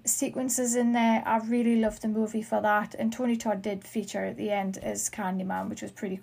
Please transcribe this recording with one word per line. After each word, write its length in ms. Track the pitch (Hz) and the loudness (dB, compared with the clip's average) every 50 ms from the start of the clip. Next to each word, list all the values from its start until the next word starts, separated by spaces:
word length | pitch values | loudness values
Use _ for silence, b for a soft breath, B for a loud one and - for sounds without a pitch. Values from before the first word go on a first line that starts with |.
| - | -2
sequences 680 | - - - 285 254 233 - 254 262 - - 254 240 233 | -2 0 0 0 -2 -2 -2 -2 -2 0 0 0 0 2
in 180 | 247 240 233 233 | 2 4 4 4
there. 300 | 240 233 226 226 220 - | 6 6 6 4 4 4
I 140 | - 220 226 | 2 2 2
really 360 | 220 220 240 240 233 233 233 | 2 2 0 2 4 4 4
loved 280 | 226 220 214 214 - - | 4 4 2 0 -2 -4
the 40 | 220 | -2
movie 360 | 214 220 220 214 - 220 214 | 0 0 0 0 -2 -4 -4
for 180 | - 220 214 | -2 0 2
that. 340 | 208 214 208 208 214 214 - - | 4 4 4 4 2 -2 -4 -2
And 140 | 226 226 | -2 -2
Tony 240 | 226 - 254 240 233 | -2 0 0 0 0
Todd 260 | 226 - 220 208 190 | 0 0 0 -2 0
did 220 | 196 214 202 190 - | -2 -4 -4 -4 -6
feature 400 | - - 226 196 196 - 202 190 | -6 -4 -4 -4 -4 -4 -4 -4
at 140 | 190 - - | -4 -4 -4
the 140 | 202 208 | -2 0
end 260 | 202 202 190 190 190 - | 0 0 0 -2 -4 -4
as 320 | - 220 208 202 - - | -6 -6 -4 -4 -4 -4
Candyman, 600 | - - 208 185 190 185 185 185 185 185 190 196 | -4 -4 -4 -2 -2 -2 -2 -2 -2 -4 -4 -4
which 120 | - 220 | -6 -8
was 100 | 214 202 | -10 -12
pretty 260 | 196 - - 196 190 190 | -10 -6 -6 -6 -6 -6